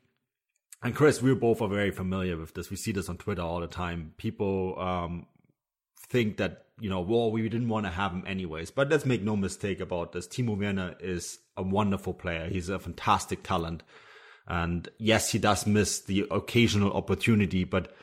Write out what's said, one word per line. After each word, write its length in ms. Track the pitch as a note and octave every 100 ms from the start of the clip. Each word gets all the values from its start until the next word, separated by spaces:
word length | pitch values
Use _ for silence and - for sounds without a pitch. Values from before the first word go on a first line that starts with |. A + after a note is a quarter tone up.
| _ _ _ _ _ _ _ -
and 100 | A#2+
Chris, 280 | - D3 -
we 120 | C3
both 280 | B2+ A#2 A2
are 80 | G#2+
very 220 | G2+ G2+
familiar 440 | F2 F#2 F#2+ F#2 E2
with 180 | D#2+
this. 160 | - E2+
We 60 | G2
see 160 | -
this 160 | G2 F2+
on 80 | E2+
Twitter 280 | - F#2+
all 180 | E2+ F2
the 60 | E2
time. 460 | F2+ F2+ E2+ D#2 -
People, 600 | A2 A2 G2+ F#2+ F#2 -
um, 500 | F#2 F2+ E2+ F2 - _ _ _ _ _ _ - -
think 260 | B2 A2 -
that, 300 | F#2 D2+ - -
you 80 | G#2+
know, 100 | F#2+
well, 320 | F2 A2+ A#2
we 160 | A2 A2+
didn't 220 | A2+ A#2+
wanna 220 | A2 G2+
have 200 | E2+ G2
him 140 | F2+ F2+
anyways. 440 | F#2+ F2+ D#2 E2
But 180 | - C#3
let's 160 | D3+ C#3
make 160 | A#2+
no 160 | G2+ G#2+
mistake 420 | G2 - G2+ F#2
about 320 | F2 F2 E2+
this. 160 | F2+ -
Timo 300 | - A#2+ G#2
Werner 380 | G2+ G2 F#2 -
is 400 | F#2 F2 - - _ -
a 80 |
wonderful 500 | F#2+ G2 G#2 G2 -
player. 360 | F2 F2+ E2+ E2
He's 180 | F2+ E2+
a 100 | F#2+
fantastic 640 | - E2+ - G2 - F#2+
talent. 420 | - F#2 E2 E2 - - - - - - -
And 380 | F2 E2+ F2 E2 -
yes, 340 | A2 A2 -
he 60 | A2
does 300 | G2+ G2+ -
miss 320 | G#2 F#2+ -
the 260 | - G2 -
occasional 640 | G2 - A#2+ A#2 G2+ G2+
opportunity, 720 | - - G2 - A2 G2 F#2 F2+
but 280 | F#2+ E2+ -